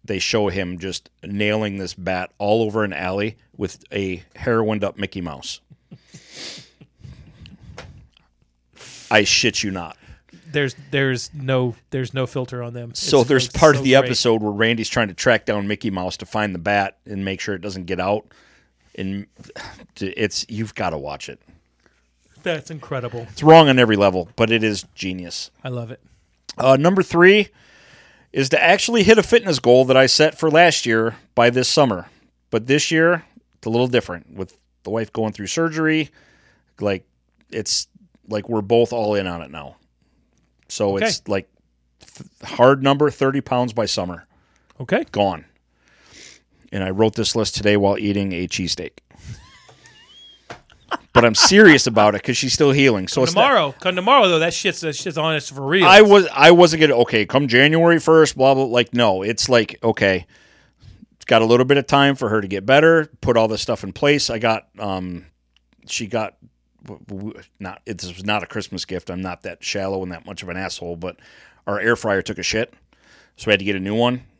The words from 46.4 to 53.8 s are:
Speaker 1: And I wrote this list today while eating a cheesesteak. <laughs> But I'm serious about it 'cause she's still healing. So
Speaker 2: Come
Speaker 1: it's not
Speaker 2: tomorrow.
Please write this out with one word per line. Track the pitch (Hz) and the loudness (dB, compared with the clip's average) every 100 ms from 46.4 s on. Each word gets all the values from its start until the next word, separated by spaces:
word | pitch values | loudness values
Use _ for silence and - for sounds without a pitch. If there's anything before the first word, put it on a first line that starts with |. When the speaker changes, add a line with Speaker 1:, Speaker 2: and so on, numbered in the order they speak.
| _ _ _ | _ _ _
Speaker 1:
And | 98 | -6
I | 95 | -4
wrote | 95 110 | 0 0
this | 110 104 113 | 0 -4 -2
list | 104 - | -4 -2
today | 104 104 | 0 2
while | 98 101 | 2 0
eating | 104 101 98 | -2 -4 -4
a | 87 90 | -6 -8
cheesesteak. | - 87 - 82 _ _ - | -6 -6 -6 -10 _ _ -20
<laughs> | - - 1017 _ 1017 _ - _ 988 - - _ _ - _ _ _ - _ | -18 -18 -20 _ _ _ -20 _ _ -20 -20 _ _ -20 _ _ _ -12 _
But | 120 | 0
I'm | 117 | 2
serious | 107 - 196 208 139 - | 2 4 8 8 8 4
about | 110 107 | 2 2
it | 101 | 2
'cause | - 123 | -4 -4
she's | 131 | -4
still | - 143 | 0 2
healing. | 139 139 104 92 | 4 2 2 -4
So | - | -2
Speaker 2:
Come | |
Speaker 1:
it's | 127 | 0
not | 185 262 | 2 2
Speaker 2:
tomorrow. | 247 147 - | 2 -2 -4